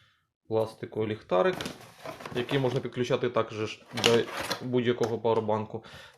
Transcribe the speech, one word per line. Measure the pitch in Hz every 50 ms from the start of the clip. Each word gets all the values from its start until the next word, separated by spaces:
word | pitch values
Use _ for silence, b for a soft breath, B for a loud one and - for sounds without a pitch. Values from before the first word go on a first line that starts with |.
| b b b b b b b _ _ -
пластику | 110 110 110 107 - - - - - 107 110
ліхтарик, | 107 107 107 - - 175 185 185 185 180 - - - - - - - - - - - - - - - -
який | 127 123 - 143 139
можна | 135 123 120 135
підключати | - 120 - 127 123 120 135 120 131 117
також | - 113 113 - 113
ж | 107 110 104 - - - - - 117 104
до | 117 117 117 113 - - - - - - - 123
будь-якого | 127 123 127 117 117 120 - 120 110 117 110
павербанку. | 113 117 110 113 110 104 107 107 107 - - 110 B B B B B B B